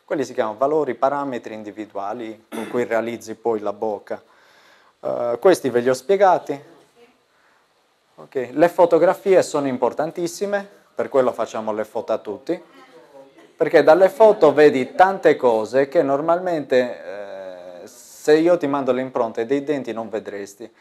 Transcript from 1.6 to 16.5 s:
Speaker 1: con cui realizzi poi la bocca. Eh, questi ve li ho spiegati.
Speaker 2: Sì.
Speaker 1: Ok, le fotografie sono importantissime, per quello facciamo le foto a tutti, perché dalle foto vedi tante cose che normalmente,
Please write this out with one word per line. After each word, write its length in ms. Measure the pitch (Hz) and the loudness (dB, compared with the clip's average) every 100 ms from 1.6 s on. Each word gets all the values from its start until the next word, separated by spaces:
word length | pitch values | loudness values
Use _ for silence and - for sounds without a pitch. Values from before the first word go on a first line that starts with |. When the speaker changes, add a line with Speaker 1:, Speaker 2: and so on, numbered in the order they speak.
| 104 98 101 98 98 120 110 107 _ | -12 -14 -12 -10 -10 -10 -12 -14 _
Speaker 1:
con 180 | 113 107 | -12 -6
cui 160 | 123 110 | -6 -2
realizzi 500 | 113 113 117 104 107 | -4 -4 -8 -12 -8
poi 240 | 120 107 | -4 -4
la 140 | 101 | -6
bocca. 480 | 104 110 98 - 107 _ _ _ _ _ _ _ _ | -6 -8 -8 -10 -14 _ _ _ _ _ _ _ _
Eh, 380 | 135 127 120 120 | -8 -6 -4 2
questi 300 | 196 165 135 | 4 4 2
ve 100 | 120 | 0
li 100 | 123 | 0
ho 40 | |
spiegati. 800 | 127 - 196 190 156 - 139 - _ | 0 -2 2 4 2 -2 -12 -14 _
Speaker 2:
Sì. 300 | _ _ _ _ _ _ _ _ _ _ _ _ _ - | _ _ _ _ _ _ _ _ _ _ _ _ _ -20
Speaker 1:
Ok, 300 | 151 135 120 | -10 -8 -6
le 160 | 139 170 | 2 2
fotografie 760 | 175 175 165 175 185 202 180 | 4 4 4 4 2 2 2
sono 240 | 127 151 139 | 2 -2 -2
importantissime, 1000 | 123 117 117 160 170 170 - 202 202 196 _ _ - | -2 -2 -2 -6 -6 -8 -6 -6 -6 -8 _ _ -8
per 120 | 113 | -2
quello 240 | 135 123 | 0 0
facciamo 400 | 117 110 113 110 | -2 -6 -6 -6
le 140 | 107 107 | -6 -6
foto 280 | 113 - | -8 -6
a 40 | 110 | -6
tutti, 420 | 110 98 - 180 - - - - _ - - _ _ - | -6 -10 -8 -10 -12 -20 -20 -20 _ -20 -20 _ _ -6
perché 280 | 151 202 | 2 6
dalle 260 | - 175 190 | 6 6 4
foto 420 | - 220 208 151 | 6 6 6 4
vedi 420 | 135 151 131 123 - | 6 6 4 0 2
tante 400 | 185 190 165 143 | 2 4 2 2
cose 520 | 127 110 107 127 139 | 2 0 0 0 0
che 140 | 175 | 0
normalmente, 1800 | 139 139 160 175 185 | 0 0 0 -2 -2